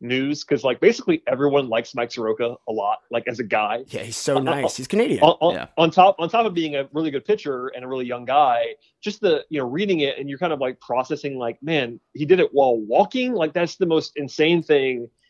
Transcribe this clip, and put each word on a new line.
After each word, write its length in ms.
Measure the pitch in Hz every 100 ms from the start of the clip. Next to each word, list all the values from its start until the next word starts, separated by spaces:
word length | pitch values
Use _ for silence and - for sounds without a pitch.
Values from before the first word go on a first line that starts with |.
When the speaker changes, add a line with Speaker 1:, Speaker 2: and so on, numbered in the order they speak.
Speaker 1:
news, 420 | 120 127 135 147
'cause, 200 | - 139
like, 160 | 135 123
basically 420 | 185 233 - 160 -
everyone 420 | 127 143 139 131
likes 240 | 113 117
Mike 180 | 123 120
Soroka 440 | - 110 110 120 120 -
a 40 |
lot, 280 | 107 101 110 -
like, 160 | 117 117
as 120 | 117
a 40 |
guy. 400 | 110 107 104 120 131
Speaker 2:
Yeah, 120 | 120
he's 140 | 113 113
so 200 | - 143
Speaker 1:
Uh, 40 |
Speaker 2:
nice. 240 | 135 143 135
Speaker 1:
uh, 120 | -
Speaker 2:
He's 100 | 131
Canadian. 340 | 202 254 143
Speaker 1:
on, 160 | 156 -
on, 120 | 165
Speaker 3:
Yeah. 140 | 78 64 -
Speaker 1:
on 140 | 165
top, 240 | 185 185 190
on 100 | 170
top 160 | 226 226
of 60 | 170
being 200 | 160 143
a 120 | 139
really 180 | 151 160
good 140 | 139 -
pitcher 420 | 208 147 127 131 123
and 80 |
a 40 | 127
really 180 | 131 123
young 200 | 123 123
guy, 500 | 139 143 120 117 113 _ _
just 200 | 208 208
the, 240 | 202 151 -
you 100 | 151
know, 80 | 127
reading 320 | 143 202 170
it 180 | 139 -
and 120 | 139
you're 100 | 139
kind 140 | 175
of, 60 | 147
like, 200 | 127 127
processing, 580 | - 123 127 151 143 135
like, 240 | 117 113
"Man, 380 | 147 160 120 117 _
he 120 | - 147
did 140 | 185
it 100 | 156
while 240 | 135 131 117
walking?" 540 | 107 131 202 254 254
Like, 200 | 226 156
that's 220 | 175 170 -
the 100 | 180
most 280 | 160 - -
insane 480 | 143 - 156 170
thing 460 | 156 147 135 127 117 _